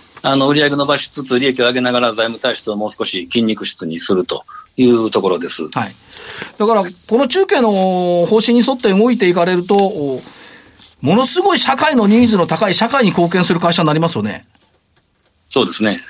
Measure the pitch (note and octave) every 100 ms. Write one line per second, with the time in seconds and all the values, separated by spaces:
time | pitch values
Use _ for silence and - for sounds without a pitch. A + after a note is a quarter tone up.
0 | - - C3+ C#3 C3+ D3 C#3+ C#3+ C#3+ C#3
1 | - D3+ C3 B2 C3+ B2+ A#2+ B2+ B2+ B2
2 | A#2+ A2 A2+ A2+ B2+ G#2+ A2 G#2 G#2+ -
3 | G#2+ F#2+ F2 A#2+ A2 G2+ F#2+ - E2 E2
4 | - F#2 F2+ - - - - - B2 A#2
5 | A2 G#2+ F#2+ E2+ F2 - D#2 B2+ G2+ -
6 | - - - - - - G#3 A3 F3+ -
7 | - A3+ C4+ F4+ F#4+ E4 A3+ G3 F#3 F3+
8 | F3+ F3 E3+ A3 A3+ A#3+ A#3+ C4 G#3+ F#3+
9 | A#3+ A#3 F3+ F3 F3 F3+ F#3 G3+ G3 E3+
10 | C#3 B2+ - - - - - - - -
11 | C3 G#3 B3+ F#4 F#4+ E4 - C4 D4+ C4
12 | G3+ A3 A#3+ G3+ D#3+ E3 G3+ F3 A#3 C#4
13 | G3+ - E3+ F#3 F3 E3+ E3+ E3+ D#3 D3+
14 | E3 A2+ G#2 E2+ - _ _ _ _ _
15 | _ _ _ _ - C3+ G2+ - G#2+ F#2